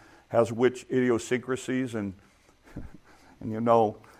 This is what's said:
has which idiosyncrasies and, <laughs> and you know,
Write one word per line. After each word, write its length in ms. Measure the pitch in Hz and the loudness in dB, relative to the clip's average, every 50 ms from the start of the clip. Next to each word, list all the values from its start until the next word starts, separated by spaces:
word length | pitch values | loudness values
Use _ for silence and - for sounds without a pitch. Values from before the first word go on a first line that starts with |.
| - - - - _ - | -20 -20 -20 -20 _ -2
has 240 | - 113 117 104 120 | 2 2 2 2 2
which 320 | 113 127 123 127 - - - | 2 2 2 2 0 -8 -4
idiosyncrasies 1080 | - 131 127 123 117 110 - - 123 120 120 131 131 120 - - 131 127 131 123 117 | 0 0 2 2 2 0 0 -2 -4 -4 -4 -4 -8 -8 -6 -6 -4 -4 -4 -4 -6
and, 180 | 110 104 101 95 - _ _ _ _ _ _ _ _ _ - - | -6 -6 -6 -8 -12 _ _ _ _ _ _ _ _ _ -18 -16
<laughs> 640 | - - - - - - _ - _ _ - - - | -16 -14 -16 -16 -20 -20 _ -20 _ _ -20 -20 -14
and 100 | - 110 | -10 -8
you 100 | 110 110 | -6 -2
know, 360 | 117 120 117 117 113 107 107 - - - - - | 2 4 6 6 4 2 0 -6 -16 -20 -20 -20